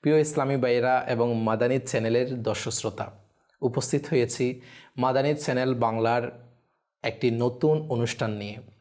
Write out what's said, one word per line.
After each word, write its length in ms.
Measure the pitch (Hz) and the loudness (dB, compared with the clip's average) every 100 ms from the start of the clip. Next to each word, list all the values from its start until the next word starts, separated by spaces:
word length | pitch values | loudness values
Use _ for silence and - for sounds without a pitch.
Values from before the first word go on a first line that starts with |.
প্রিয় 200 | 147 156 | 4 4
ইসলামী 360 | 151 147 135 139 | 2 0 0 2
ভাইরা 460 | 123 120 123 127 127 | 2 2 4 2 0
এবং 280 | 120 120 113 | 0 2 2
মাদানী 440 | 110 110 120 131 | 0 2 2 0
চ্যানেলের 640 | 127 123 113 120 127 127 | 0 -2 2 0 0 -2
দর্শক 280 | 113 104 - | -4 -4 -4
শ্রোতা, 400 | - 113 98 - - _ _ _ _ | -4 -6 -6 -12 -12 _ _ _ _
উপস্থিত 440 | 131 123 - 143 - | -2 -2 -2 -2 0
হয়েছি 520 | 147 117 - 123 123 - - - - | 0 0 0 -2 -4 -16 -20 -16 -2
মাদানী 360 | 127 131 139 | 0 2 2
চ্যানেল 400 | 147 - 127 127 | 0 0 0 0
বাংলার 760 | 123 117 113 113 120 120 - - _ _ _ _ _ | 2 0 2 2 0 -2 -12 -20 _ _ _ _ _
একটি 280 | 120 - 123 | -8 0 0
নতুন 580 | 117 123 120 156 156 156 | 2 0 2 2 2 0
অনুষ্ঠান 420 | 120 117 - 110 | -2 -2 -2 -4
নিয়ে। 260 | 104 104 104 - _ | -4 -8 -10 -18 _